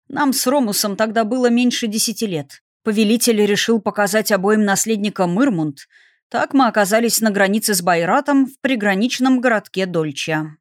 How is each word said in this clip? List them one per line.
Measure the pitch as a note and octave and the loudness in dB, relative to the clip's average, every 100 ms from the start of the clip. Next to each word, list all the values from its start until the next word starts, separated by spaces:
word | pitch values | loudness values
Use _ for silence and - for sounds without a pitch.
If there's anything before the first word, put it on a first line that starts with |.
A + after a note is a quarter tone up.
| - | -10
Нам | - C#4 | -2 0
с | - B3+ | 0 0
Ромусом | C#4+ A3 G3 G#3 G3 | 0 0 -2 -2 -2
тогда | A3 A3 | -2 0
было | G#3+ B3+ A#3+ | 0 0 2
меньше | A#3+ B3 - A3+ | 2 2 0 -4
десяти | A3 - - A3 | -4 -4 -4 -4
лет. | D#3+ C#3 - _ _ | -4 -8 -16 _ _
Повелитель | A3 G#3 G#3 A#3 A#3+ G#3+ | -2 2 2 2 2 2
решил | G#3 G3+ - A3+ | 2 2 0 0
показать | G#3 G#3 G3+ A3 A3 | -2 -2 0 0 0
обоим | G3 G3 G#3+ | 0 2 2
наследникам | G3+ F#3+ A3 G#3+ G#3 - F3+ F3+ | 2 0 -2 -2 -4 -2 -2 2
Ирмунд. | C4+ E3+ D#3 D3 - _ _ _ _ | 0 0 -2 -6 -16 _ _ _ _
Так | - D#4 | -4 0
мы | C4+ A#3+ | 2 2
оказались | A3 F#3+ A3 A#3 - | 2 2 2 2 0
на | A3 | 0
границе | G3+ F#3+ G#3+ A3 | 2 2 0 0
с | F#3 | 0
Байратом | F3 E3+ E3+ B3+ C#4+ C#4 C4 | 0 0 2 0 2 2 0
в | - | -2
приграничном | C4 B3 G3+ F#3+ B3 - C4 B3+ | -2 0 0 0 -2 0 0 2
городке | B3 G#3+ - F#3 F#3+ | 2 0 -2 -6 -4
Дольча. | E3+ D#3 C#3 - D#3 D#3 D3+ | -2 -4 -6 -4 -4 -4 -12